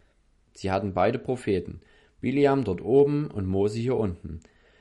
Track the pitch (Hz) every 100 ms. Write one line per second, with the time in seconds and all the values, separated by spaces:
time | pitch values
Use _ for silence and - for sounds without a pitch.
0 | _ _ _ _ _ - 98 95 101 92
1 | 101 123 - 123 - 95 - - - _
2 | _ _ 123 135 139 139 107 87 98 135
3 | 143 147 151 104 92 95 104 113 120 120
4 | 104 85 82 80 - _ _ _